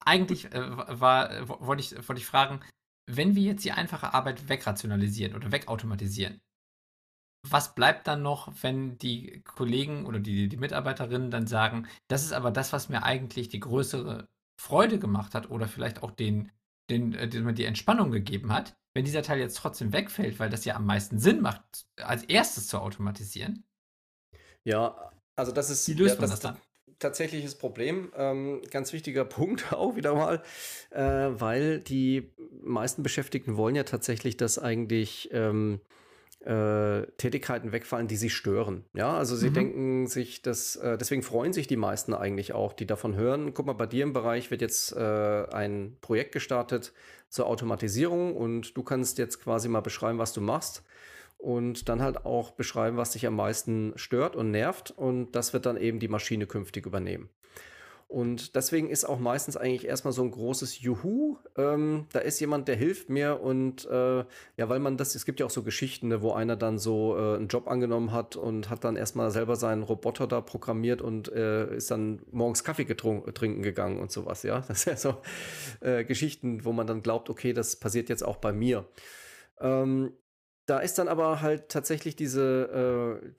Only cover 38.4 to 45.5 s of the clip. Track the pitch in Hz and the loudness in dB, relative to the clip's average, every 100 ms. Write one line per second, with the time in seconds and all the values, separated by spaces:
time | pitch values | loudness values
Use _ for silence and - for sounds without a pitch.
38.4 | 104 101 104 92 - - 117 165 127 120 | 0 2 0 -4 -6 -2 0 2 0 2
39.4 | 151 147 135 135 131 131 127 127 123 - | 4 4 2 0 0 2 0 -2 -4 -4
40.4 | 127 117 - - 123 110 117 135 - 117 | -4 -2 -4 -4 -2 -2 0 -2 0 0
41.4 | 151 185 131 120 101 104 - 104 98 98 | 0 0 0 0 2 0 -2 -2 0 -2
42.4 | 101 107 104 - 107 107 113 98 120 143 | -2 -2 -2 -2 -4 -2 0 2 2 2
43.4 | 147 131 139 117 113 120 143 127 113 120 | 0 -2 -2 -2 0 0 0 0 0 0
44.4 | 120 117 113 - - - 110 107 104 104 | -2 -2 0 0 -2 0 2 2 4 2
45.4 | - | 0